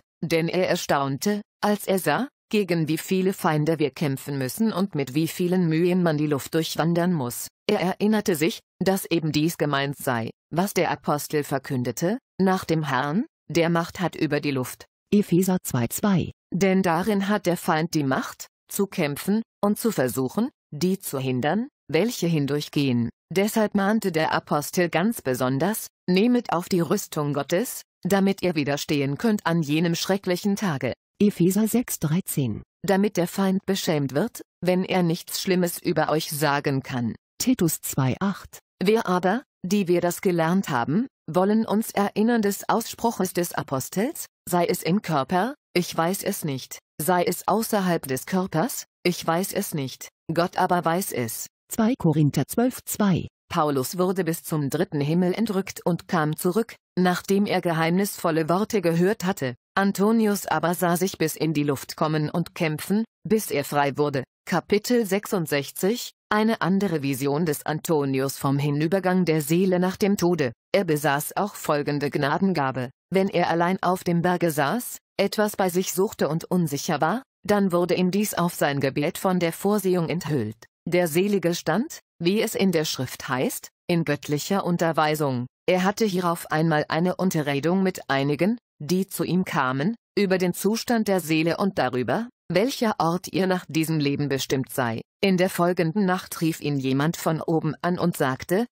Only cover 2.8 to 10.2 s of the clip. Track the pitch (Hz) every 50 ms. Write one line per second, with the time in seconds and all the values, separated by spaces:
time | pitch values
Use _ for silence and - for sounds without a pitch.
2.8 | 160 143 156 160 - - 196 190 185 185 196 - - 175 156 151 147 160 165 151
3.8 | 156 135 - - 175 143 135 131 - - 143 139 131 127 - - 226 220 180 175
4.8 | 196 196 - - 139 - 127 151 160 160 - - 185 175 180 185 180 160 156 156
5.8 | 180 175 180 185 175 165 151 147 151 151 143 131 - - - 160 160 - - -
6.8 | 151 165 170 170 170 180 180 156 127 120 - - - - _ _ - - 214 -
7.8 | 165 185 190 - 196 214 220 208 202 - 180 135 151 165 - - _ _ _ -
8.8 | 180 190 190 190 - - 165 165 151 156 139 151 151 170 - - 156 147 143 139
9.8 | 139 143 143 - - 139 123 117